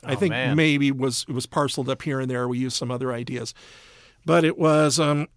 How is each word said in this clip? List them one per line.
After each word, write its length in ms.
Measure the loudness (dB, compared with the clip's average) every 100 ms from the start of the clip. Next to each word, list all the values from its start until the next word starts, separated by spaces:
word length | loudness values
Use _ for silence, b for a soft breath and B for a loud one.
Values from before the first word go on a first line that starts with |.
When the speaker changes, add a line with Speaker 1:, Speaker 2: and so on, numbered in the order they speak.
Speaker 1:
I 100 | -6 -2
Speaker 2:
Oh, 20 |
Speaker 1:
think 140 | 0
Speaker 2:
man. 260 | 0 0 2
Speaker 1:
maybe 340 | 4 4 2
was, 340 | 0 -2 -2 -4
it 40 |
was 120 | -6 -4
parceled 420 | -2 -2 -2 -4
up 120 | -4
here 180 | -4 -4
and 100 | -4
there. 180 | -2 -2
We 80 | -2
used 180 | -4 -4
some 160 | -6
other 220 | -4 -4
ideas. 400 | -6 -6 -8 -10 B B B B B B B 2
But 180 | 4
it 140 | 4 4
was, 420 | 4 4 4 2
um, 280 | 2 0 -2